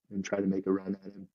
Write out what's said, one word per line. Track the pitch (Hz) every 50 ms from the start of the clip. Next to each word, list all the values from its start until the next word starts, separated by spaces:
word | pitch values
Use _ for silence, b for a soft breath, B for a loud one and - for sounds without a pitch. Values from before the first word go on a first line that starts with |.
| _ -
and | 101 98 95
try | - 101 98
to | 101
make | 95 95 95 95
a | 95 95
run | 98 95 95 98
at | 98 95 98 101
him. | 98 95 -